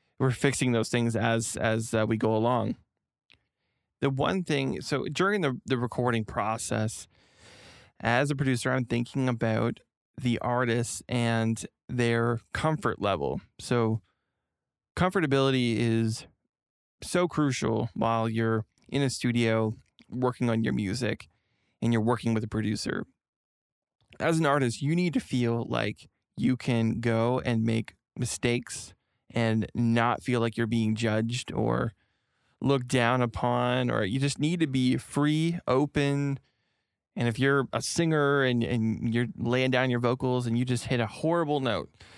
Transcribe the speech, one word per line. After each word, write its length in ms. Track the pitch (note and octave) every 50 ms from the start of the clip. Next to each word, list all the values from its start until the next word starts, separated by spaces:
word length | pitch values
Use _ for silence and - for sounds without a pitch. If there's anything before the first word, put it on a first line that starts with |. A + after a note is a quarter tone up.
| _ _ _ _
we're 120 | B2+ C3
fixing 420 | A#2 - - C#3 C3 - C3+ B2+
those 160 | A#2+ A2+ A2 -
things 280 | - A#2+ A#2 A#2 A2
as, 400 | G#2 A2+ A#2 A2+ A2+ A2 - -
as, 380 | - - A2+ A2 A2+ A2+ A#2 -
uh, 100 | A2 G#2+
we 100 | G2 A2+
go 200 | A2 A2+ A2 A2
along. 400 | A2 A2+ A#2+ B2+ A#2 G#2+ G#2+ - - _ _ _ _ _ _ _ _ _ _ - _ _ _ _ _ _ _ _ _ _ _ _ _
The 100 | C#3+ C#3+
one 340 | C#3 C3 C#3 D#3+ F#3 F#3+ F3
thing, 360 | - D#3 C#3 C3+ C3+ - -
so 240 | - - D3 C#3 - -
during 300 | D3 - F3+ G3 G#3 G3+
the, 180 | E3+ C#3 B2+ - -
the 140 | - C3 A#2+
recording 460 | B2 A2+ - - B2 B2 A#2 A2+ G#2+
process, 840 | - - - G#2 G#2+ A2+ A2+ - - A#2 A2 A2 A2 - - - - _ _ _ _ _ _ - - - - - - - - - - _ _
as 300 | - A2+ A#2 B2 C#3+ C#3+
a 60 | D3+
producer, 340 | C3+ C#3+ C3 B2+ A#2 - C3
I'm 140 | B2+ C3 B2
thinking 440 | - B2 A#2 A#2+ - - C#3 C3 B2+
about 520 | A#2+ A2+ - A2+ A2 A2+ A2+ A#2+ B2 - _ _ _ _ _ _ _ -
the 180 | B2+ B2 A#2 -
artist 600 | - A#2+ B2 B2 B2+ A#2+ A2+ A#2+ A#2 - - - - -
and 560 | B2 B2 A#2 A#2 A#2 A2+ A2+ A2+ A2+ - - - - _ _ -
their 520 | C3 B2 A#2+ A#2 A#2 A#2 A#2 A#2 A#2 A#2 - _
comfort 480 | - - - D#3 D#3 D3 - A#2+ - -
level. 400 | G2 G2+ G2 D#2+ C#2 C2 C#2 - - _ _ -
So 420 | - - B2 A#2+ A2+ A2 A2 A2 - _ _ _ _ _ _ _ _ _ _ _ _ _ _ _ _ _ _
comfortability 800 | - F3 F#3 - G3 E3 D3 C#3 C3+ C3+ C3+ C3 C3 B2 A#2+ A2+ A2+
is 480 | A#2+ A#2 A2+ A2+ A2+ A2 A2 - - - _ _ _ _ _ _ _ _ _ _ _ _ _ _ -
so 240 | - - F3 F3+ E3+
crucial 600 | - - D3+ C#3 B2 - C#3+ B2+ A2+ A2 A#2 A#2 -
while 340 | - A#2 A2+ A2+ A2+ A2+ A2+
you're 360 | A2 A2+ A2+ A2+ A2+ A2 G#2 - _ _ _ -
in 140 | - C#3
a 80 | C#3+ C3
studio 640 | - - - B2 A#2 A#2+ A#2 A2+ A2+ A2+ A2 A2 A2 - - _ _ _ - _
working 420 | - B2+ B2+ B2 B2 - B2+ A#2+
on 140 | A2+ A2+ A2+
your 80 | B2+
music 560 | C3+ B2 G#2 F#2+ F#2+ C3 - G#2 - - - - _ _ _ _ _ _ _ _ _ _
and 100 | - A#2
you're 100 | A#2 A2+
working 320 | G#2+ A#2 A#2+ A2 - A#2 A2
with 100 | G#2+ G#2
a 40 | G#2+
producer. 580 | - A2+ G#2+ G#2+ G#2 G2 - - - - - - _ _ _ _ _ _ _ _ _ _ _ _ _ _ _ _ _ _ _ _ - -
As 180 | - D#3 E3+ D#3+
an 80 | D#3+
artist, 340 | C#3+ C#3+ D3 C3+ A#2+ A2 -
you 140 | C3+ C#3+ E3
need 180 | F3 F3+ F3 D3
to 60 | C4
feel 460 | - - - B2 A#2+ A#2 A#2 A#2+ - -
like 400 | - A#2+ A2 G#2 - - - - _ _ _ _ _
you 200 | - B2+ B2 B2+
can 440 | - - C#3 A#2+ A#2 A2+ A2+ - A2+
go 400 | A2+ A#2 A2+ A2+ A2+ A#2+ B2+ C3 -
and 200 | B2 A#2+ A2 A2
make 300 | A#2 A2+ A2+ - - - _ _ _ _
mistakes 800 | - B2+ - - - - A#2+ A#2+ B2 - - - - - - - _ _ _ _ _ _ _
and 340 | - A#2+ A#2 A2+ A2+ A2+ G#2 - -
not 480 | - A#2+ A2+ A2+ A#2 A#2 A#2+ A#2+ -
feel 180 | - - B2 A#2+
like 160 | A#2 A#2 A2
you're 100 | - A#2
being 280 | A2 A#2 A#2 A2 G#2+ A2
judged 580 | A2 A2+ A2 G#2+ A2 A2 A2+ A#2+ B2 - -
or 400 | - - A2 A2+ A#2+ A#2+ A#2+ B2 - _ _ _ _ _ _ _ _ _ _ _ _ _
looked 280 | - C3 C#3 C3+ B2 B2
down 320 | C3+ B2+ A#2 A#2 B2+ B2+
upon, 720 | B2 A#2 - - - A#2+ B2 B2 B2 B2 B2 B2+ B2 A#2+
or 140 | A#2 A2 G#2+
you 140 | - B2+ C3
just 200 | C#3 C#3+ - -
need 220 | C#3+ D#3+ F3 F3
to 60 | E3
be 300 | C#3 C3 C3 B2+ B2+ C3
free, 640 | C3 - - - C#3+ C#3+ D3 D#3 D#3 D#3+ E3+ E3+ F3 -
open. 720 | - B2 C3+ D3+ C#3+ - D3+ C#3+ C#3+ C#3 C#3 C#3+ C#3+ C#3 C3 - _ _ _ _ _ _ _ _ _ _ _ _ _ _
And 120 | G3+ A#2+ A#2+
if 100 | A2 A#2
you're 300 | C3 C#3 C#3 C#3 B2+ -
a 100 | - A#2
singer 600 | - - - - E3+ D#3+ D#3+ D3+ C#3+ C#3 C#3+ C#3
and, 200 | C3+ B2+ B2 A#2
and 500 | A2+ - A#2+ A#2 A2 A2+ G#2+ - - A#2 A2+
you're 120 | A#2 B2 A2 -
laying 340 | - B2 A#2+ B2 B2+ C3 C3
down 200 | C3 B2 C3 C3
your 100 | A#2+ A#2+
vocals 460 | A#2+ A#2+ B2+ C3 C3+ B2+ B2+ B2+ B2
and 120 | A#2+ A2+ A#2+
you 60 | B2+
just 220 | B2+ B2 A#2+ -
hit 140 | - C3 A#2+
a 60 | A2+
horrible 540 | G2+ - - - D#3+ E3+ E3+ E3 D3 D3 C#3+
note, 300 | C3+ A#2+ G#2 E2+ - - _ _ - - -